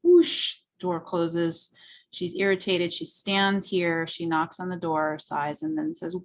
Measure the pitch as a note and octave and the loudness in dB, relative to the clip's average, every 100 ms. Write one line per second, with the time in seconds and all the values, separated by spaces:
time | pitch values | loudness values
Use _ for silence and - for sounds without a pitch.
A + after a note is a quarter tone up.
0 | E4+ F4 D4+ - - - _ _ F3+ E3+ | 8 8 8 2 -4 -6 _ _ -4 -4
1 | E3+ F3+ E3+ E3+ E3+ D#3+ - - - - | -2 -2 0 0 -2 -2 -10 -18 -20 -20
2 | _ - F3+ F3 G3 F#3+ F#3+ F3+ E3+ - | _ -10 -8 -2 2 2 2 0 0 -2
3 | D#3+ - - G3 G3 G3 F#3 F#3+ F3 E3 | -8 -10 -2 2 2 2 0 0 2 0
4 | E3 - E3+ D#3+ E3 - F3+ F3+ E3+ D#3 | -2 -4 -2 0 -2 -4 -8 -6 -2 0
5 | D#3 D#3 - D3+ D3 D3 D#3 D#3 D#3 E3 | 0 -2 -6 -4 -4 -4 -4 -4 -4 -6
6 | E3 F3+ | -8 -8